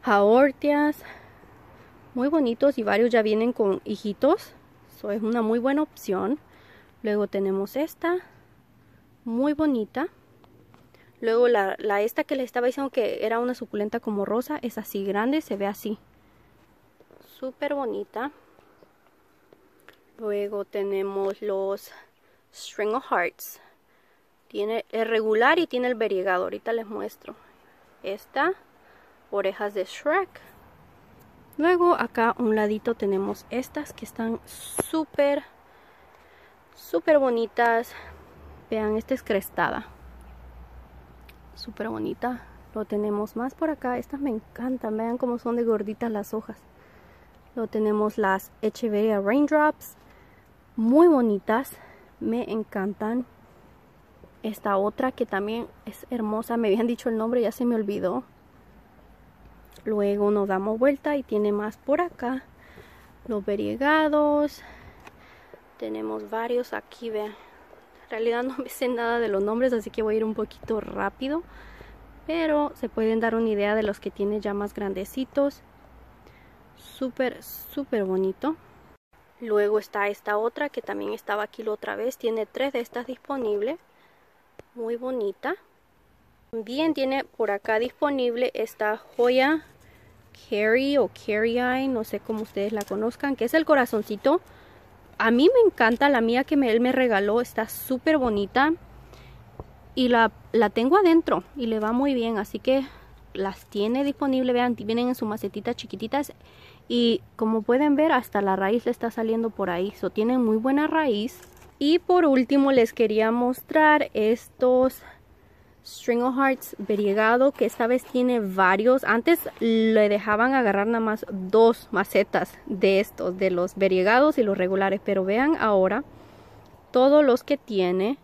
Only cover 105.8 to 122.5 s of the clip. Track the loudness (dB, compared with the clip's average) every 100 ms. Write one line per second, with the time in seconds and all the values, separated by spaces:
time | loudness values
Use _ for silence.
105.8 | -10 -10 -4 -4 -4 -10 -20 -20 -20 -20
106.8 | -4 2 2 2 -4 -4 -2 0 2 2
107.8 | 4 4 4 2 0 -2 0 0 0 0
108.8 | -2 -4 -6 -4 -2 -2 -2 -4 -4 -2
109.8 | -4 -4 -4 0 0 2 2 2 2 2
110.8 | 2 0 0 0 -4 -8 -20 -20 -20 _
111.8 | 2 2 4 4 6 4 4 2 4 4
112.8 | 2 2 0 2 2 2 0 -2 0 4
113.8 | 6 6 2 0 0 0 -4 0 4 4
114.8 | 4 0 -20 -20 _ -20 _ _ _ _
115.8 | -20 -6 -2 0 0 2 0 0 -6 -10
116.8 | -4 0 2 2 4 4 4 2 -2 0
117.8 | 0 0 0 0 2 0 0 4 4 6
118.8 | 4 4 2 2 4 2 0 -4 2 4
119.8 | 4 6 4 2 0 2 4 4 2 2
120.8 | 2 0 0 -2 -6 -8 2 6 6 6
121.8 | -2 -2 2 2 2 0 -2